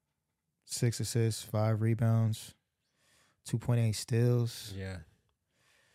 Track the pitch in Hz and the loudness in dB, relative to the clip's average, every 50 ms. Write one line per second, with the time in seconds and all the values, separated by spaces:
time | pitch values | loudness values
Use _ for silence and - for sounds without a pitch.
0 | _ _ _ _ _ _ _ _ _ _ _ _ _ - - - 131 120 113 - | _ _ _ _ _ _ _ _ _ _ _ _ _ -14 -4 -2 0 0 0 0
1 | 110 - - 120 113 113 107 - - - - 107 107 110 110 104 110 113 113 107 | -4 -2 0 2 2 2 0 -2 -6 -4 -2 0 2 2 2 2 2 0 2 2
2 | 117 113 113 113 113 110 107 - - - - _ _ _ _ _ _ _ _ _ | 4 4 4 4 4 2 0 -4 -8 -14 -20 _ _ _ _ _ _ _ _ _
3 | _ _ _ _ _ _ _ _ - - - 113 - - 120 117 113 110 104 - | _ _ _ _ _ _ _ _ -8 -4 -4 -2 0 0 2 2 2 2 0 -2
4 | - - 117 113 120 123 123 120 117 117 - - - 107 98 98 95 95 92 87 | -4 -2 0 2 4 4 4 2 0 -2 -4 -8 -12 -12 -10 -10 -8 -8 -10 -12
5 | 78 - _ _ _ _ _ _ _ _ _ _ _ _ _ _ _ _ | -14 -18 _ _ _ _ _ _ _ _ _ _ _ _ _ _ _ _